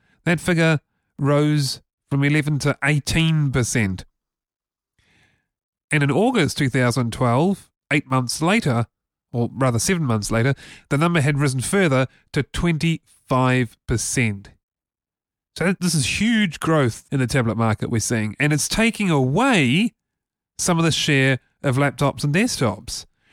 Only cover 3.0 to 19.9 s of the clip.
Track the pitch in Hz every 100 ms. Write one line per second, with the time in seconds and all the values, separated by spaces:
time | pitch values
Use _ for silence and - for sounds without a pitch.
3 | - 165 160 156 143 135 113 123 101 92
4 | - _ _ _ _ _ _ _ _ _
5 | _ _ _ _ _ _ _ _ - 151
6 | 143 139 233 247 123 - 139 135 123 131
7 | 117 - 123 120 180 196 - _ - 147
8 | - 131 123 - 160 226 156 117 113 _
9 | _ _ _ 120 117 101 131 117 - 180
10 | 139 107 98 113 127 135 - - - 139
11 | 170 170 139 143 143 131 - 202 175 131
12 | 131 _ _ 147 - - 175 156 165 160
13 | _ _ - 131 127 127 120 - - 117
14 | - - 113 101 101 - _ _ _ _
15 | _ _ _ _ _ - 180 185 175 156
16 | 110 - 214 226 202 - - 156 123 -
17 | - 139 123 139 113 107 113 107 - 117
18 | - 117 107 - 147 151 - - 226 220
19 | 196 147 127 156 269 214 123 160 233